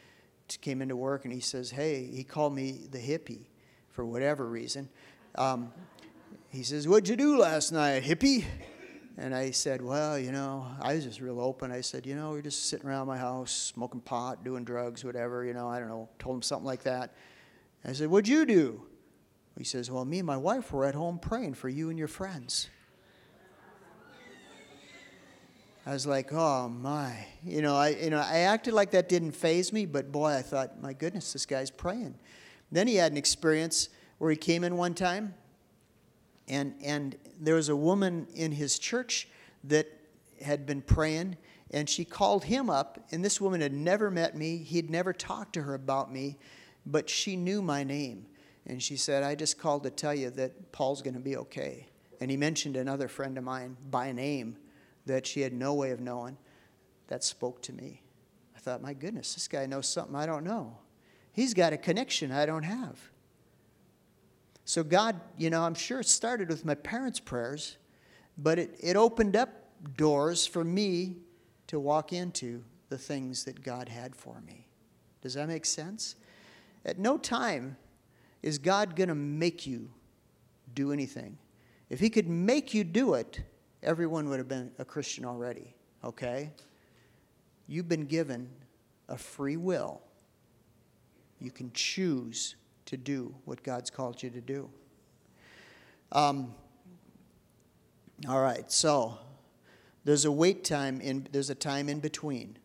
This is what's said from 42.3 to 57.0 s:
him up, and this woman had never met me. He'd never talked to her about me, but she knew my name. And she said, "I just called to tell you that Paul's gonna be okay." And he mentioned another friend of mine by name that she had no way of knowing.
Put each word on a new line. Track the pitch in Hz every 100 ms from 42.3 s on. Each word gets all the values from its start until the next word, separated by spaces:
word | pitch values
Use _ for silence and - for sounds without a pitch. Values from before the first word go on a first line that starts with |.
| 202
him | 139 247 254
up, | 139 139 - -
and | 165
this | 196 -
woman | 196 180
had | 147
never | 139 160 208 214
met | 180 165 151
me. | 156 170
He'd | 147 170 160
never | 165 180
talked | - - 208 208
to | 175
her | 143 135
about | 131 135 131
me, | 131 139 139 - - - - -
but | 151 147
she | - - 185
knew | 175 208
my | 185 143 135
name. | 139 139 104 110 - - _ -
And | 127
she | - 139
said, | - 139
"I | 139
just | 147 156 -
called | 165 143
to | 139
tell | 131 151
you | 147 127
that | 131 131 - -
Paul's | - 135 139
gonna | 139 127
be | 135 131
okay." | - - - 123 - _ _ -
And | 127
he | 139
mentioned | 147 165 147 131
another | 127 139 131
friend | - 135 131
of | 127
mine | 131 127 127 135
by | 139 131
name | 123 139 143 113 113 - - - _ -
that | 131 131
she | -
had | 135
no | 123 135
way | 143 135
of | 120
knowing. | 123 123 120 139 _ - _ _ _ _